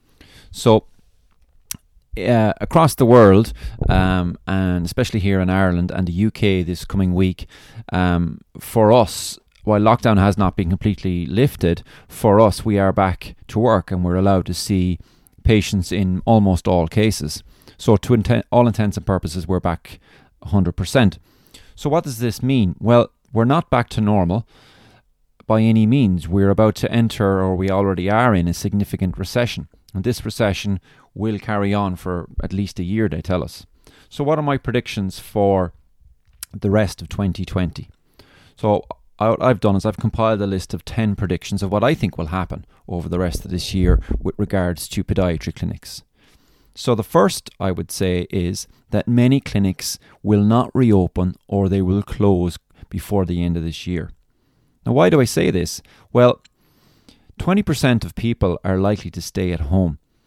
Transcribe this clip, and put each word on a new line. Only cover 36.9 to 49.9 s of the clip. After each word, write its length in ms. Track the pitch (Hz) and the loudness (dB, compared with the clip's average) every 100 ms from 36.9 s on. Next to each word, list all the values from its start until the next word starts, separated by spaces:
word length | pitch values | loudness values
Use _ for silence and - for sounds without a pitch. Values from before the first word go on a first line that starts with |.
| - | -4
of 60 | 82 | -12
twenty 360 | - 98 87 | -6 -4 -4
twenty? 460 | 90 92 85 - - _ _ _ - _ _ | -6 -4 -6 -8 -16 _ _ _ -20 _ _
So 320 | - 107 101 - - _ - | -4 -2 0 -4 -16 _ -4
I, 120 | 107 | -2
what 120 | - | 2
I've 180 | 131 104 | 0 2
done 160 | 107 98 | 2 0
is 100 | 107 | 0
I've 100 | - | -2
compiled 460 | 107 - 113 107 | -4 -2 -2 0
a 40 | 98 | -2
list 280 | 95 - | -4 -6
of 100 | 85 | -12
ten 320 | - - 110 101 | -8 -4 -2 -2
predictions 460 | 95 87 - 98 | -4 -4 -4 -6
of 100 | 98 | -2
what 100 | 104 | 0
I 120 | 117 | 0
think 240 | 160 92 - | 0 -4 -4
will 80 | 80 | -6
happen 400 | 92 87 76 - _ - | -6 -6 -10 -14 _ -10
over 220 | 87 82 | -8 -4
the 100 | 87 | -4
rest 280 | 90 - - | -2 -4 -6
of 40 | |
this 220 | 90 - | -8 -4
year 260 | 95 87 87 - - | 2 4 4 2 -4
with 140 | 90 - | -4 -4
regards 500 | 101 95 90 85 - | -2 -2 -2 -4 -8
to 140 | - | -6
podiatry 540 | - 90 90 82 85 - | -2 0 0 -2 -6 -8
clinics. 460 | 85 82 - - - _ _ _ _ _ _ | -8 -8 -14 -20 -20 _ _ _ _ _ _
So 200 | - - | -8 -2
the 80 | 110 | -2
first 460 | - 170 196 - - - | 0 2 2 0 -12 -6
I 120 | 95 | -4
would 200 | 90 - | -4 -6
say 360 | - 92 90 - | -4 -2 -2 -2
is 400 | 98 87 101 - _ _ | -4 -4 -6 -12 _ _
that 180 | 104 - | -4 2
many 320 | 120 123 139 | 4 4 2
clinics 580 | - 104 98 - - | 0 0 0 -2 -8